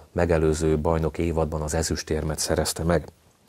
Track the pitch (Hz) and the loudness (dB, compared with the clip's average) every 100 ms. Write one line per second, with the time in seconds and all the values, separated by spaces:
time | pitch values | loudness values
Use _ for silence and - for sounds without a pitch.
0 | - 87 85 80 80 78 80 78 82 82 | -6 -2 2 4 2 2 2 2 2 0
1 | 78 - 85 80 78 80 78 80 - 78 | 0 0 -2 0 0 -2 -2 -2 -2 -4
2 | - 76 76 76 - 80 78 - 82 85 | -2 -4 -2 -4 -2 0 -2 -2 0 0
3 | - - _ _ | -2 -12 _ _